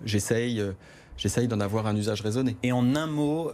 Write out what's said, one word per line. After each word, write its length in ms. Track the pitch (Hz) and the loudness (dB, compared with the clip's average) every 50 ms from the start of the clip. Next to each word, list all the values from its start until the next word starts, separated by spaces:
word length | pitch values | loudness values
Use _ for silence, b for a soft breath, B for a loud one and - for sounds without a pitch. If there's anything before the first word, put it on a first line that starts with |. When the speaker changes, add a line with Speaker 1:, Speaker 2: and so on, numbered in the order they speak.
| - | -4
Speaker 1:
j'essaye, 560 | 110 101 104 - - 117 113 120 123 117 107 | 0 0 0 2 2 0 0 0 0 -2 -2
euh, 120 | 101 98 95 B B B B B B B B | -2 -4 -6 B B B B B B B B
j'essaye 320 | - - 101 - 120 123 117 | -4 -2 0 2 2 2 2
d'en 120 | 113 104 | 2 0
avoir 260 | 101 98 107 110 107 | 0 0 0 0 0
un 100 | 107 104 | 0 0
usage 260 | 107 104 110 107 104 | 0 0 0 -2 -2
raisonné. 360 | 107 107 107 131 131 123 107 - - | -2 -2 0 0 0 0 -2 -2 0
Speaker 2:
Et 80 | 123 | 0
en 240 | 123 123 120 123 139 | 2 4 4 4 2
un 100 | 151 160 | 2 0
mot, 460 | 160 151 147 147 147 151 165 165 139 | -2 0 0 0 0 0 -2 -2 -4